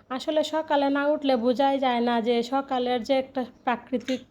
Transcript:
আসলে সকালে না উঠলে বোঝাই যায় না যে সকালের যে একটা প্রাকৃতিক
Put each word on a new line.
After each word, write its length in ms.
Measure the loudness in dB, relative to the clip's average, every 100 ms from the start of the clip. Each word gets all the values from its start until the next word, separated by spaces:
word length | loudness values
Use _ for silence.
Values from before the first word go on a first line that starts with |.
| -10
আসলে 300 | -8 -2 0
সকালে 420 | 0 -2 0 2 2
না 120 | 2 0
উঠলে 280 | 0 2 2
বোঝাই 400 | 2 2 2 2
যায় 220 | 2 2
না 140 | 0 0
যে 140 | 2 0
সকালের 560 | 0 -2 -2 -2 0 -2
যে 120 | 0
একটা 260 | 0 0 -4 -6 -6
প্রাকৃতিক 580 | -4 -4 -4 -6 -4 -6 -6